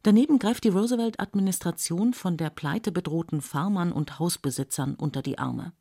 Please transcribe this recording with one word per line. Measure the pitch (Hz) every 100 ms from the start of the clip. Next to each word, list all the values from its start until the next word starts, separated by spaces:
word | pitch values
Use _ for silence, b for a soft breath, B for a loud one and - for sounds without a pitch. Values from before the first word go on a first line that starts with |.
Daneben | 214 214 294 269
greift | 202 240
die | 226
Roosevelt-Administration | 190 233 247 226 - 196 202 196 180 175 165 - 170 233
von | 240 185 165
der | 156
Pleite | - 147 190 226
bedrohten | 170 170 160 165 151
Farmern | - 143 185 196 175
und | 147 147 -
Hausbesitzern | 170 - 139 127 135 - 135 -
unter | 151 139
die | 135 -
Arme. | 131 123 170 -